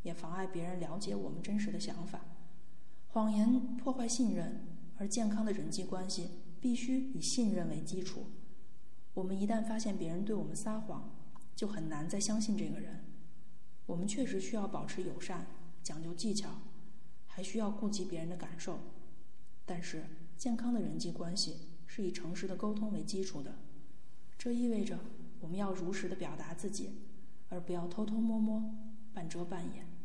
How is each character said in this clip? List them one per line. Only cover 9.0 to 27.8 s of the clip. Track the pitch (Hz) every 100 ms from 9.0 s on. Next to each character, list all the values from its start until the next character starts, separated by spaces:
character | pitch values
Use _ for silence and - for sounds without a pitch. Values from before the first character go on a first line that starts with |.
| - -
我 |
们 | 185 190
一 | 208
旦 | 226
发 | 220 220
现 | 220 190
别 | 165
人 | 170
对 | 208 208
我 |
们 | 151 160
撒 | - 214
谎， | - 143 - - - - - -
就 | 208
很 | 175 160
难 | 151 165
再 | 202
相 | 208 214
信 | 214 196
这 | 156
个 | -
人。 | - - - - - - - - - - -
我 | 170
们 | 202
确 | -
实 | 233 196
需 | - 220
要 | 196
保 | 156 151
持 | -
友 | 180 -
善， | - 175 175 - - -
讲 | - 151
究 | 165
技 | 175 220
巧， | 196 - - - - - - - - -
还 | -
需 | 190 220
要 | 208
顾 | 208 208
及 | 196
别 | 180 165
人 | 165
的 | 175
感 | 160 165
受。 | - 156 - - - - - - - - -
但 | 175
是， | - 165 160 - - -
健 | 247 226
康 | 233
的 | 240
人 | 165 165
际 | 170
关 | 165 170 185
系 | - - - - -
是 | -
以 | 202
诚 | - 160 175
实 | 190
的 | 180
沟 | 214
通 | 208 214
为 | 202
基 | - 190
础 | 190 147
的。 | 139 - - - - - - - - -
这 | 240
意 | 240 240
味 | 214
着 | 196 170 - - - -
我 | 165
们 | 185
要 | 202
如 | 185 170
实 | 202 180
地 | -
表 | 156 156
达 | -
自 | 165 -
己， | - - - - - - - -
而 | 180
不 | 175
要 | 175